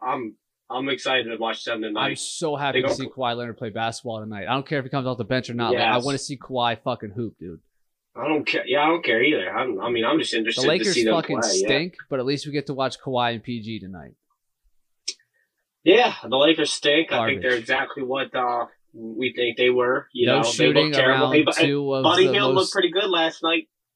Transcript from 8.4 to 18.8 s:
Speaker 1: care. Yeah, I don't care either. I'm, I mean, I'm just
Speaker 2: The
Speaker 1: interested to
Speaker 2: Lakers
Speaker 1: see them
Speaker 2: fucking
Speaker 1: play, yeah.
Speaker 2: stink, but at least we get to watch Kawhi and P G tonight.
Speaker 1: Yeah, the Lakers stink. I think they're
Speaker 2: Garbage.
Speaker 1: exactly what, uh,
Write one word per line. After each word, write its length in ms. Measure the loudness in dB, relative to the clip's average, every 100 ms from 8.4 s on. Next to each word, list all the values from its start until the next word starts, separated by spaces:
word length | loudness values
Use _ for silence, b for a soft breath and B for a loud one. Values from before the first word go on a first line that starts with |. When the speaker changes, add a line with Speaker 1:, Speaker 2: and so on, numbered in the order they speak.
| 0
Speaker 1:
care. 180 | -4 0
Yeah, 140 | 2
I 40 | 2
don't 160 | 2
care 180 | 0 2
either. 260 | 2 2 -2
I'm, 300 | -4 -4 -4
I 80 | -2
mean, 140 | -2 2
I'm 140 | 0
just 120 | 0
Speaker 2:
The 60 | -2
Speaker 1:
interested 240 | -2 0
to 40 | 2
Speaker 2:
Lakers 260 | 2 2
Speaker 1:
see 100 | 2 2
them 100 | 2
Speaker 2:
fucking 240 | 0 -2
Speaker 1:
play, 80 | 0 0
yeah. 100 | 2
Speaker 2:
stink, 280 | 0 -2 -8 -6
but 100 | -4
at 60 | -2
least 200 | -2 -4
we 60 |
get 140 | -6 -4
to 60 |
watch 260 | -4 -4 -4
Kawhi 320 | -4 0 0
and 100 | -2
P 180 | -6 -8
G 180 | -8 -10
tonight. 340 | -10 -14 -16 -20 _ _ _ _ _ _ _ _ -14 -14 _ _ _ _ _ _
Speaker 1:
Yeah, 300 | 6 6 6 0 -2
the 80 | 4
Lakers 340 | 4 4 0
stink. 400 | 0 2 2 2
I 140 | 0 0
think 140 | 0
they're 100 | 0
Speaker 2:
Garbage. 100 | 0
Speaker 1:
exactly 400 | 0 -2 -2 -6
what, 320 | -4 -4 -4 -2
uh, 300 | -2 -2 -4 _